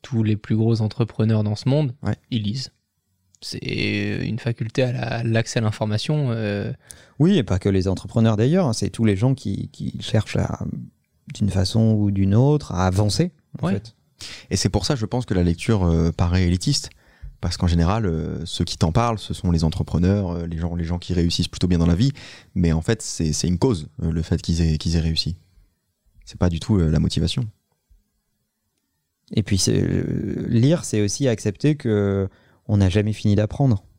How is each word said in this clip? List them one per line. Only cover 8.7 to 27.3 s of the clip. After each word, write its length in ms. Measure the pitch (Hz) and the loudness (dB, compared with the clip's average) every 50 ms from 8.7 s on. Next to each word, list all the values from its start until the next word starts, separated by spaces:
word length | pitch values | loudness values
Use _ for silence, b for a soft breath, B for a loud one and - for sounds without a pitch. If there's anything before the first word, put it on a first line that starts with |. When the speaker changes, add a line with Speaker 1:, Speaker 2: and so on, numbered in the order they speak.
| 110 | 0
Speaker 3:
c'est 160 | - 104 92 | -2 -4 -4
tous 160 | - - 113 | -2 2 2
les 100 | 110 101 | 2 4
gens 180 | 95 117 131 131 | 4 2 2 0
qui, 360 | - - 101 98 - - - | 0 -2 -6 -4 -4 -6 -10
qui 280 | - - - - - - | -10 -8 -10 -8 -8 -8
cherchent 340 | 104 - - 110 - - - | -6 0 0 0 0 0 -2
à, 300 | - - - - - - - - - 60 - _ _ _ _ _ _ _ - - | -2 -2 -2 -4 -4 -6 -8 -8 -8 -12 -14 _ _ _ _ _ _ _ -16 -4
d'une 160 | - 104 98 | -2 -2 0
façon 440 | 90 98 95 - - 110 110 110 110 | 2 0 0 2 2 2 4 4 4
ou 140 | 104 104 101 | 2 2 2
d'une 240 | 98 98 98 98 98 | 2 2 2 4 4
autre, 380 | 113 127 143 151 147 - - - | 4 4 4 2 0 -2 -4 -2
à 120 | 87 92 | 0 0
avancer, 460 | 92 92 98 107 104 - - 165 180 _ _ _ _ - 131 | 2 2 2 2 2 2 0 -2 -2 _ _ _ _ -10 -6
en 60 | - | -4
Speaker 1:
Ouais. 60 | 170 196 | -2 -2
Speaker 3:
fait. 220 | 180 - - _ _ _ _ _ B B B B B B B | -4 -6 -10 _ _ _ _ _ B B B B B B B
Speaker 2:
Et 80 | - | -4
c'est 120 | 95 - 107 | 0 0 0
pour 160 | - 104 - | 0 0 0
ça, 100 | - 151 | 0 -2
je 100 | 120 110 | -2 -2
pense, 200 | - - 127 123 | -2 -2 -4 -2
que 80 | - 107 | 0 0
la 100 | 90 87 | 2 2
lecture, 400 | 87 85 87 - - 113 101 90 | 2 2 0 0 0 2 2 4
euh, 260 | 85 82 82 80 85 | 2 4 4 2 0
paraît 320 | 85 - 90 87 87 92 92 | 0 0 0 2 2 2 2
élitiste. 460 | 87 90 90 - 143 143 - - - b b b b b b b b b _ | 2 2 2 0 0 -2 -2 -4 -8 b b b b b b b b b _
Parce 160 | - 90 87 | -6 -6 -2
qu'en 120 | - 95 | 0 0
général, 380 | 87 85 85 85 85 101 113 113 | 2 4 4 2 2 2 0 0
euh, 400 | 92 82 80 80 78 76 69 80 | -2 -2 -2 -4 -6 -6 -8 -8
ceux 200 | - - - 90 | -10 -4 -4 -4
qui 120 | - - | -4 0
t'en 140 | - - 82 | 0 0 2
parlent, 260 | 82 113 117 120 113 | 2 2 0 0 -2
ce 160 | 104 - - 82 | -4 -6 -10 -10
sont 160 | - - 90 | -4 0 0
les 140 | 85 82 82 | 2 2 2
entrepreneurs, 680 | 80 76 - - - - 80 87 90 98 104 98 87 | 0 0 -2 -6 -2 -2 0 2 2 2 2 0 -4
euh, 140 | 87 87 85 | -4 -6 -6
les 120 | 85 85 | -6 -6
gens, 180 | 80 85 85 85 | -6 -4 -4 -4
les 80 | 87 85 | -6 -4
gens 160 | 82 87 85 | -4 -4 -6
qui 140 | - - 90 | -4 -2 0
réussissent 340 | 87 85 85 - - 87 | 0 0 0 0 -2 -4
plutôt 200 | - - - - 87 | -4 -2 -2 0 2
bien 80 | 90 | 2
dans 80 | 82 82 | 4 4
la 100 | 87 85 | 4 4
vie. 160 | 85 120 139 139 B B B B B B B _ | 4 2 0 0 B B B B B B B _
Mais 180 | 92 87 82 78 | 0 2 2 2
en 80 | 80 | 0
fait, 200 | 82 - 117 - | 0 -2 -2 -2
c'est, 300 | - - - - 85 78 | -4 -10 -6 -2 -2 -2
c'est 160 | 76 - - | 0 0 0
une 100 | 85 90 | 0 0
cause, 300 | 85 - 135 110 80 76 - _ - 85 | 2 2 0 0 -2 -4 -10 _ -6 -4
euh, 80 | 85 | -2
le 100 | 80 85 | -2 -2
fait 200 | 82 - 90 80 | -2 -2 -2 -2
qu'ils 200 | - - 87 82 | 0 -2 0 2
aient, 160 | 85 80 80 | 2 2 2
qu'ils 200 | 76 - 82 82 | 0 -2 0 0
aient 20 | 85 | 0
réussi. 360 | 78 82 80 - - - 92 - _ _ _ - _ _ _ _ _ _ _ _ _ _ _ - - | 0 0 -2 -2 -4 -4 -8 -8 _ _ _ -20 _ _ _ _ _ _ _ _ _ _ _ -20 -20
C'est 120 | - - | -20 -4
pas 120 | - 90 90 | 0 0 0
du 100 | 82 78 | 0 0
tout, 180 | - - 107 | 0 2 4
euh, 120 | 95 82 78 | 4 4 4
la 100 | 78 76 | 4 2
motivation. 460 | 80 80 - - 80 78 | 2 2 0 0 0 0